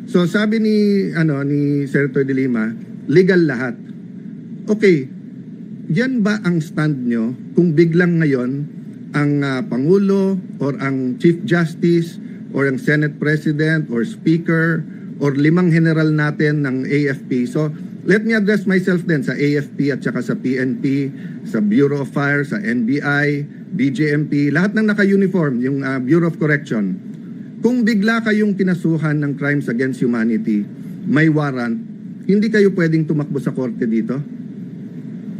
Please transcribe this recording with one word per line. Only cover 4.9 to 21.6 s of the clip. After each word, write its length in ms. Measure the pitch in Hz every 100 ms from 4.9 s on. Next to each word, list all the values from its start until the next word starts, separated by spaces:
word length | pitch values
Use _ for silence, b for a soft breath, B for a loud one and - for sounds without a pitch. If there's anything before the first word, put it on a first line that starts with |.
| 165 135 - - - - - - - -
yan 320 | 165 254 254
ba 160 | 202 214 180
ang 160 | 175
stand 400 | 151 - 151 139
nyo 300 | 120 117 113 127 - -
kung 160 | 175
biglang 480 | 151 170 165 175 170
ngayon 420 | 156 131 123 139 147 - - - -
ang, 320 | 147 147 143
uh, 180 | 139 131 110
Pangulo 720 | 117 143 196 196 196 190 190 - -
or 160 | 135 131
ang 400 | 135 135 127 123
Chief 240 | 175 170
Justice 800 | 104 170 160 - 170 170 170 - B B B
or 160 | 131 139
ang 80 | 131
Senate 400 | - 151 151 147
President 720 | 147 156 156 147 156 160 147
or 160 | 117 110
Speaker 800 | - 165 165 170 165 165 165 156 B B B
or 160 | 143
limang 400 | 139 147 170 180
general 320 | 165 165 160 156
natin 560 | 156 151 - 151 151
ng 240 | 143 131 131
A 240 | 143 143
F 80 | 131 -
P? 200 | 127 123
So, 200 | 151 151 151 B B -
let 160 | 208
me 120 | 220
address 280 | 220 196 208
myself 400 | - 190 185 180 156
then 160 | 156 127
sa 80 |
A 140 | 127 143 147
F 120 | -
P 160 | 113 139
at 160 | - 139
saka 160 | 127
sa 160 | 120 107
P 160 | 127
N 240 | 127 131 113
P, 320 | 139 139 139 - B B -
sa 120 |
Bureau 480 | 113